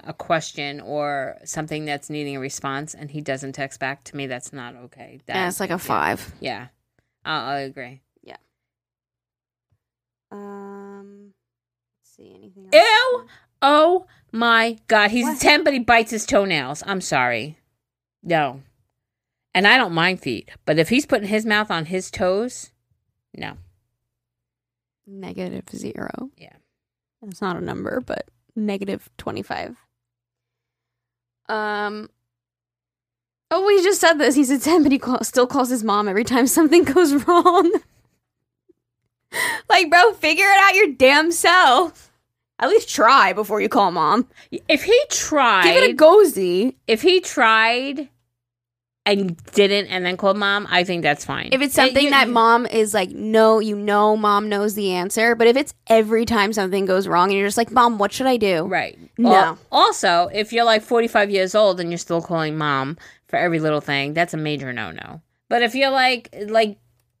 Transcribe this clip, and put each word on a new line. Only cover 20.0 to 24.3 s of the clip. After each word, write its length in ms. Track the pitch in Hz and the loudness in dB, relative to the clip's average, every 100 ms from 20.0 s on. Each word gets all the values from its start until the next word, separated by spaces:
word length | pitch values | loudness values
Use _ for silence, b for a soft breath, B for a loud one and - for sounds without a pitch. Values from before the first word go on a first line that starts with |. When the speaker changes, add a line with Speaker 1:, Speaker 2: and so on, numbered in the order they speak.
| 175 185 | -2 -2
Speaker 1:
feet, 300 | 139 107 - - - | -6 -8 -10 -10 -2
but 120 | 156 | 0
if 120 | 156 | 0
he's 160 | 247 - | 0 0
putting 220 | 233 202 | -4 -2
his 180 | 214 220 | -4 -2
mouth 260 | 208 214 | -2 -2
on 140 | 170 156 | -6 -6
his 260 | 185 185 | -8 -8
toes, 600 | - 185 190 247 - - _ _ _ _ _ _ - | -4 -2 -2 -6 -10 -20 _ _ _ _ _ _ -16
no. 220 | 104 - - _ _ _ _ _ _ | -16 -16 -20 _ _ _ _ _ _